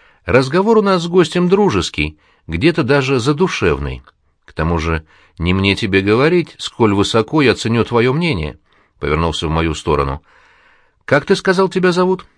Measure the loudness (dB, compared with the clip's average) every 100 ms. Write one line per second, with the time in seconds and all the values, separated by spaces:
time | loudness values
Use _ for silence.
0 | _ _ 0 0 2 0 2 2 2 0
1 | 2 2 2 0 2 2 2 0 -2 -4
2 | -6 -6 _ _ -8 0 0 2 2 2
3 | 2 0 0 0 -2 0 -2 0 -4 -10
4 | _ _ _ _ _ -6 -2 -2 -2 -4
5 | -6 _ _ -6 -2 0 0 0 0 0
6 | 2 2 2 0 -2 -10 -10 0 2 2
7 | 2 0 0 2 2 0 -2 -2 0 0
8 | 0 0 -2 -2 -6 -10 _ _ _ -8
9 | -4 -2 -2 -2 -2 -2 -2 -4 -2 -2
10 | -2 -6 _ _ _ _ _ _ _ _
11 | -2 -2 0 -2 0 0 0 0 0 0
12 | 0 -2 -8